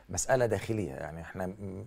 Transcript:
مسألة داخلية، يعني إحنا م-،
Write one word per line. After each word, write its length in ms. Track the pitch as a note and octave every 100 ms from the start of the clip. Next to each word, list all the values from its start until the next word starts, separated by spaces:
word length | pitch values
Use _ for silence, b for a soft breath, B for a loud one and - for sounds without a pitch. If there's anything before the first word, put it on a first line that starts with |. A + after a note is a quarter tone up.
| B
مسألة 360 | F2+ - C3 A#2+
داخلية، 460 | G2+ - A2 F2
يعني 280 | C2+ D2+ D#2+
إحنا 260 | D#2+ F#2 F#2
م-، 380 | G2+ G2+ F#2+